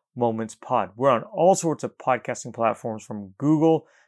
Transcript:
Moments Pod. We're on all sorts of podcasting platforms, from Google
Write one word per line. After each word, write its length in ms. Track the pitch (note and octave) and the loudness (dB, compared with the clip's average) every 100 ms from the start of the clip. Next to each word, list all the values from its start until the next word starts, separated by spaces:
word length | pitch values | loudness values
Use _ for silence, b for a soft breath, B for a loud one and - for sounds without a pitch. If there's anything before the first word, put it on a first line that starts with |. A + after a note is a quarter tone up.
| _ | _
Moments 400 | B2+ A#2+ A2 A2 | -2 -2 -2 -6
Pod. 360 | - - B2 F#2 | -10 -2 -2 -2
We're 160 | G#2 C3+ | 0 2
on 140 | A#2 | 2
all 320 | - F3+ F3 F#3 | 0 2 4 4
sorts 260 | E3 C#3+ | 0 -4
of 160 | A#2+ - | -6 -6
podcasting 560 | - B2 - A#2 A#2+ | -2 -2 -4 -10 -10
platforms, 500 | A2+ A2+ A2 A#2+ A2 | -2 0 0 -6 -8
from 300 | - G#2+ F#2+ G2 | -10 -12 -12 -4
Google 500 | C#3 D#3 D#3+ D#3+ - b | 0 4 4 2 -2 b